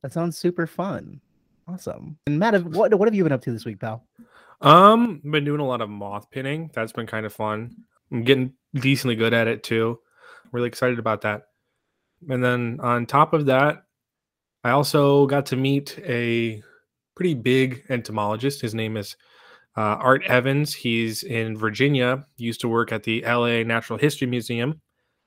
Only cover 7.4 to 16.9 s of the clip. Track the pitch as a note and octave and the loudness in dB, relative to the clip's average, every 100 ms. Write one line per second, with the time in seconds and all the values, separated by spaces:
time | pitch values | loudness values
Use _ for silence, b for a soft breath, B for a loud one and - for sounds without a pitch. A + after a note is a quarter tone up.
7.4 | G#2+ G#2+ A#2 - _ _ _ B2 A#2 C3+ | -6 -6 -8 -16 _ _ _ -4 2 2
8.4 | B2+ _ _ C#3 C3+ C3+ C3 A2+ A2+ A#2 | 2 _ _ -2 2 2 0 0 2 2
9.4 | A2+ A2 - A2+ A2+ A#2 b b b b | 0 -2 -2 0 0 -4 b b b b
10.4 | b A#2+ A#2+ - B2+ A#2+ A2+ G#2+ G#2+ G#2 | b -4 -4 0 -2 0 -2 -2 -2 -6
11.4 | _ _ _ _ _ _ _ _ E3+ B2+ | _ _ _ _ _ _ _ _ -6 -2
12.4 | B2 B2 A#2+ A#2+ B2+ A#2+ A#2+ C#3 D#3 D#3+ | 0 0 -4 -4 -2 -2 0 2 2 2
13.4 | C#3+ C3 D3 D3+ _ _ _ _ _ _ | 2 2 2 0 _ _ _ _ _ _
14.4 | _ _ A#2+ C3 C#3+ D3+ C#3+ C#3+ C#3 C#3+ | _ _ 0 0 2 2 4 4 4 2
15.4 | C#3 C3 C3+ C#3 C#3 - F#3+ A#2+ A#2+ A#2 | -2 -2 0 -2 -4 -14 -6 -4 -2 -2
16.4 | A#2 G#2+ b b b | -2 -6 b b b